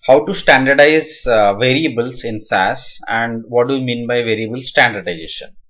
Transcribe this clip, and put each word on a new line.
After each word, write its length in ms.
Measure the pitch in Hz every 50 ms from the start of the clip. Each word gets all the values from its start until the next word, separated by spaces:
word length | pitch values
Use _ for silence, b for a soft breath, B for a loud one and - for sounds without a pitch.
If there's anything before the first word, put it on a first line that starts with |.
how 240 | _ - 131 147 147
to 80 | - 190
standardize, 920 | - - - 143 131 131 135 139 139 143 151 156 160 151 - - - -
uh, 280 | 127 117 110 104 101 101
variables 680 | 101 123 127 131 143 165 151 113 117 117 127 127 -
in 200 | - 117 110 107
sas 580 | - - - 98 92 101 123 - - - - - - -
and 360 | 113 113 117 117 117 113 110 110
what 200 | 117 120 123 131
do 100 | 139 135
we 40 |
mean 240 | 131 127 120 120 120
by 100 | 117 123
variable 440 | 120 120 113 110 107 113 107 113 135
standardization. 960 | - - - 147 131 120 107 101 87 87 87 82 82 80 - - - - - - _